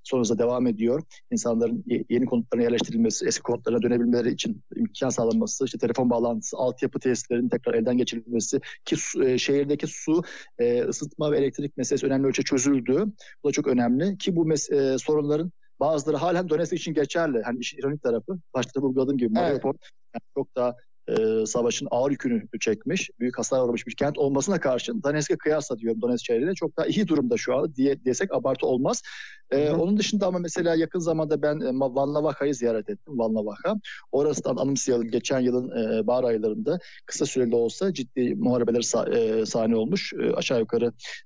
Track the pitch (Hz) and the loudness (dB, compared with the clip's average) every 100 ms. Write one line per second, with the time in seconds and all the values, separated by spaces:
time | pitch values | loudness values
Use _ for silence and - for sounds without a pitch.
0 | - 131 107 110 120 123 123 107 117 139 | -4 0 0 2 0 2 0 2 0 0
1 | - - - 117 120 113 117 117 - 120 | -4 -16 -6 -4 0 0 0 -2 -2 -4
2 | - 120 127 120 113 113 117 117 - 117 | 0 0 2 0 0 0 2 0 0 2
3 | 113 - - - - 120 - 117 117 120 | 2 2 -2 -2 -2 -2 0 0 2 2
4 | 117 120 117 101 - 104 - - 113 - | 2 2 0 -2 -4 -6 -10 -4 -4 -2
5 | 135 117 113 113 110 - 127 117 - 120 | -2 0 2 2 0 -2 -4 -2 -2 2
6 | 123 117 117 113 - - 127 123 135 - | 2 2 0 -2 -6 -2 -2 0 -4 -2
7 | 127 117 - 120 123 120 - 113 113 123 | 0 -2 0 -2 0 0 0 0 2 2
8 | 117 233 226 117 107 139 - - - 147 | 0 -4 -4 -4 0 -2 -4 -12 -4 -4
9 | - - 131 123 - 143 139 147 151 - | -2 0 2 2 2 0 2 -2 -4 -6
10 | - 165 175 - - - 120 120 - - | 0 0 0 -10 -14 -2 2 2 0 -4
11 | 147 - 151 147 139 - 143 - 123 139 | -8 -4 0 2 0 -2 -6 -4 -2 0
12 | 139 135 135 127 139 135 127 135 120 139 | 2 2 2 0 0 0 2 2 2 2
13 | 214 - - - 147 135 - 123 120 127 | 0 -4 -16 -4 -2 0 2 2 4 2
14 | 185 190 196 170 160 156 - 143 135 131 | 2 0 0 2 2 2 2 2 2 2
15 | - 151 143 151 175 - - - 139 156 | 2 2 2 0 -2 -8 -20 -2 0 2
16 | 139 147 170 175 185 156 165 175 - 151 | 0 0 2 0 2 0 0 -2 -2 0
17 | 139 - 165 120 110 123 120 - 139 151 | 2 2 0 0 -2 -4 -6 -4 -4 -2
18 | 127 117 - 185 - 131 123 135 139 131 | 0 0 -2 -8 -6 -4 -4 -2 0 2
19 | 131 139 120 110 170 139 135 135 - - | 2 2 2 2 2 0 -2 -4 -10 -20
20 | - 120 - - 135 - 123 120 - - | -16 -14 -8 -6 -4 -2 -2 -4 -14 -16
21 | - 110 110 110 110 123 117 - - 120 | -4 0 2 2 0 0 0 -2 -2 0
22 | 139 269 262 233 - - - 214 262 190 | 0 0 0 -2 -2 -4 -2 -2 -2 -4
23 | - - 123 123 117 131 123 117 - - | -4 -4 -4 -2 -2 0 2 -2 -6 -2
24 | 143 147 139 139 135 180 - 123 - - | -2 0 0 2 0 0 0 0 -2 -4
25 | - 151 151 - - 622 - 233 - 220 | 0 0 0 0 0 0 -2 -4 -2 -2
26 | 240 247 - 117 156 190 160 - 156 160 | 0 -2 0 0 0 -2 -4 -2 0 0
27 | 202 311 - 233 - 127 156 131 139 139 | 2 2 2 0 2 0 0 2 2 2
28 | 127 123 - 135 123 131 - 127 147 233 | 0 0 0 0 0 0 0 2 2 -2
29 | - - - - - 180 151 165 170 208 | -6 -14 -16 -20 -2 2 2 2 2 2
30 | 202 208 190 180 170 - 170 165 165 180 | 2 0 0 0 -2 -2 2 2 2 0
31 | 165 160 156 151 147 151 135 127 135 127 | 0 0 0 0 0 0 -2 0 0 2
32 | 139 147 151 139 143 127 120 113 104 101 | 0 2 0 0 -2 0 0 0 -4 -10
33 | - 131 113 110 104 101 175 214 - - | -6 -2 0 0 -2 -4 -4 -4 -6 -16
34 | - 131 147 139 - 123 135 135 - 123 | -4 0 2 0 -2 -2 0 0 0 0
35 | 113 117 - 135 123 123 123 117 110 110 | 0 -2 0 0 2 0 -2 -2 0 0
36 | 107 127 123 113 110 107 110 175 - - | 2 2 2 2 0 -2 -2 -2 -6 -18
37 | - - 151 131 120 117 117 - 196 147 | -12 -4 -2 2 2 2 0 0 -2 -2
38 | 123 - 123 101 127 123 113 117 113 117 | -4 -2 -2 0 0 2 2 0 0 0
39 | - 117 113 110 107 120 113 113 117 185 | 0 2 2 0 0 0 2 2 2 -2
40 | - - 120 120 - 127 110 117 120 - | -4 -2 -2 0 0 0 0 0 0 -4
41 | - - | -12 -16